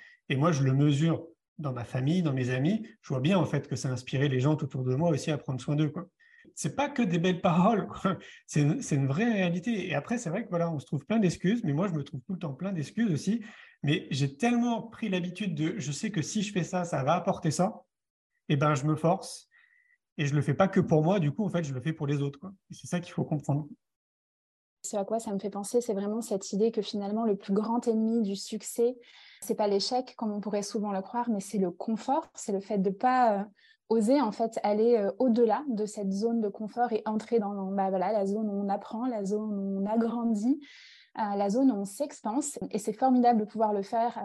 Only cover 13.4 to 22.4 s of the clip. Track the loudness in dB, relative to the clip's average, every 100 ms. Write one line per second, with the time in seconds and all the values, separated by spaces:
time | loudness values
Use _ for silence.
13.4 | -4 -18 -20 _ 0 0 0 -2 -2 0
14.4 | 2 2 2 -2 -6 -8 -2 -2 -2 -4
15.4 | -4 0 -2 -2 -6 -4 -2 -2 -2 -2
16.4 | -2 -2 -2 -2 -2 0 2 2 0 0
17.4 | 0 2 0 -2 -16 _ _ _ _ _
18.4 | -2 2 4 2 0 2 2 2 -2 -14
19.4 | -18 _ _ _ _ _ _ -4 0 2
20.4 | 2 2 4 4 4 4 4 4 2 0
21.4 | -2 -2 -2 -4 -4 -2 -2 0 -2 -6